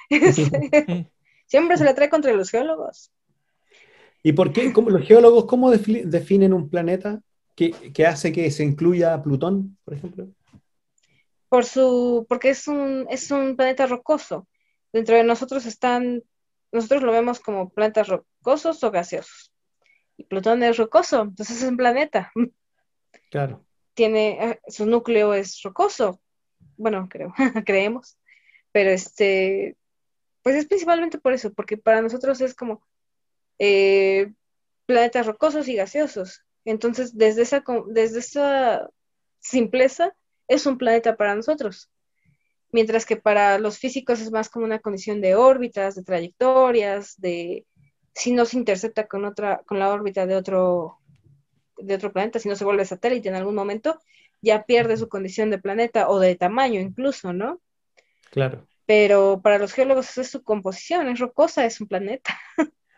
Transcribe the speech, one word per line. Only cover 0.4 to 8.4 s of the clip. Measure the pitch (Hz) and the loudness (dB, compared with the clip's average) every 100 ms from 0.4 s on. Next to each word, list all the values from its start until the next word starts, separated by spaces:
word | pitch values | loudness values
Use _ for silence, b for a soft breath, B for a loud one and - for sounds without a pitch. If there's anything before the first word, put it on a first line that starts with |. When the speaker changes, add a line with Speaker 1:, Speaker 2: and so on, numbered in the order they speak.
| 302 269 277 302 294 175 165 _ _ | 2 0 2 2 2 -4 -8 _ _
Speaker 2:
<laughs> | _ - | _ 0
Speaker 1:
siempre | 277 330 349 | 2 4 4
se | 294 | 4
la | 269 | 4
trae | 294 | 2
contra | 320 285 | 2 2
los | 208 185 | 0 0
geólogos. | 226 294 320 - - - _ _ _ _ _ _ b b b b b | -2 -2 -6 -8 -14 -20 _ _ _ _ _ _ b b b b b
Speaker 3:
¿Y | 160 | 0
por | 147 165 | 2 2
qué? | 147 254 | 2 2
¿Cómo, | - 233 | 2 4
los | 185 - | 2 8
geólogos, | 226 240 233 214 | 10 10 8 4
cómo | 247 254 | 2 4
defi-, | 226 208 226 | 4 2 -2
definen | 185 165 170 196 190 | 0 -2 2 4 4
un | 185 147 | 2 -2
planeta | 175 170 185 208 214 _ _ _ - | -4 -2 -2 -4 -10 _ _ _ -2
que, | 165 165 - | -2 -2 -12
que | 139 160 | 2 2
hace | 151 170 | 2 -4
que | 165 | -2